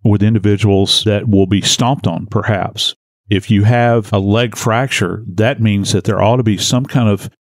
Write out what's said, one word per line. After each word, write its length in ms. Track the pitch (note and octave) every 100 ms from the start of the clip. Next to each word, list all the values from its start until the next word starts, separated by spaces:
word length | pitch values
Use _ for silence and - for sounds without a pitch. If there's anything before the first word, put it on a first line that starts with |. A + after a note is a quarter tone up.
| A2+
with 180 | G#2
individuals 800 | G#2 A2+ G#2 G2+ G#2 G2 G2 -
that 240 | G#2+ G2+ G#2+
will 200 | G2 F#2+
be 120 | G2+
stomped 480 | - - A#2+ C#3 -
on, 200 | E2 -
perhaps. 680 | G#2+ - G2 - - - - _ _ -
If 220 | G2 -
you 120 | G#2
have 500 | G#2 A#2+ A#2+ A#2 G2+
a 60 | G#2
leg 360 | G2 A2 A#2+ -
fracture, 720 | A#2 A2+ C3+ - F2+ F#2+ A2+
that 320 | F#2 A2+ C#3
means 320 | A2 G2+ G2
that 140 | F#2+ -
there 160 | F#2+
ought 160 | G#2 B2
to 60 |
be 140 | A2 G2
some 280 | - B2+ C#3
kind 240 | C3 A2
of 200 | G2 - -